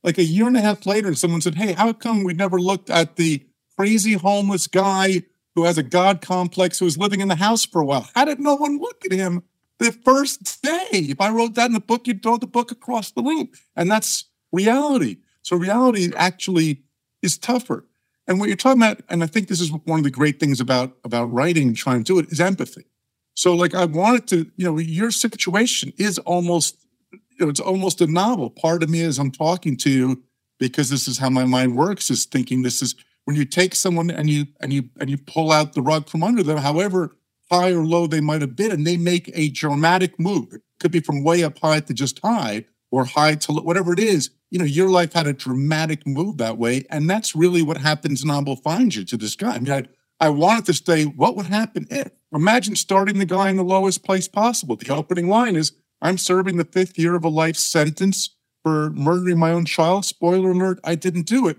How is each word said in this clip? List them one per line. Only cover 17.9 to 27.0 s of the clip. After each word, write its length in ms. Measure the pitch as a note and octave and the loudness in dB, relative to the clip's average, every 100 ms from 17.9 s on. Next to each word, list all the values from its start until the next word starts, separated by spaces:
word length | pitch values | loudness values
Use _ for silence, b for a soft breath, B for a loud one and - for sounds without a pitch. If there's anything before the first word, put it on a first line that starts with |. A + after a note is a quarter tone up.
| _ _ _ - | _ _ _ -4
And 120 | F#3 | -2
what 80 | G#3 | 0
you're 80 | G3 | 2
talking 260 | C4 C4 | 4 6
about, 200 | A3 G#3 - | 4 2 -4
and 140 | E3+ | -2
I 40 | E3 | 0
think 200 | A3+ F#3+ | -2 -2
this 120 | F3 | -2
is 120 | E3+ | -2
one 280 | D#3 - D#3+ | -4 -2 0
of 40 | |
the 80 | C#3+ | 0
great 280 | B2+ D3+ D3 | 0 0 2
things 220 | D3 B2 | 0 0
about, 340 | B2+ B2+ B2+ _ | 0 0 0 _
about 300 | - A#2+ A#2+ | -6 -4 -2
writing 340 | B2 D#3+ D#3+ C3 | 0 0 2 2
and 80 | A2 | 0
trying 280 | - B2 | 0 -2
to 100 | A2 | 2
do 60 | F#3 | 0
it, 120 | D3+ | 0
is 80 | D3+ | 0
empathy. 460 | F3+ F#3+ - - - _ _ _ _ | 0 0 -6 -10 -20 _ _ _ _
So, 200 | - F3+ | 0 2
like, 200 | F3 F3 | 4 2
I 120 | F3+ F3 | 2 0
wanted 420 | D#3 G3+ B3 - | 2 2 2 2
to, 240 | F3 D#3 - | -2 -2 -4
you 100 | F3+ | -2
know, 120 | D#3 | -2
your 340 | D#3+ D#3+ A3+ | -2 -2 -2
situation 800 | - A3+ - - G3 A#3 - C#3 - | -2 -4 -4 -2 0 0 0 -6 -4
is 220 | G#3 E3 | -4 -2
almost, 580 | - F3 F3 E3+ D#3 - _ _ | -2 -2 0 0 -2 -6 _ _